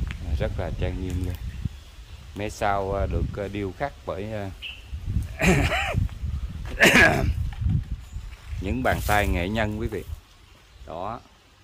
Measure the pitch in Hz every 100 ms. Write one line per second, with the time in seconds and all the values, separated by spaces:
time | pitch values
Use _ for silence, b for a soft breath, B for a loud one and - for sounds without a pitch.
0 | - - - - 98 95 85 - 92 90
1 | 92 87 90 90 - - - - - -
2 | - - - 95 104 - 107 101 95 98
3 | 95 85 87 - 98 101 98 90 143 -
4 | - 82 107 107 98 - - - - -
5 | - - - - - 160 - 719 784 -
6 | - - - - - - - - 220 254
7 | 160 135 - - - - - - - -
8 | - - - - - - 95 120 120 85
9 | - 104 98 90 90 110 107 107 117 95
10 | - - - - - - - - 80 82
11 | 98 120 - - - _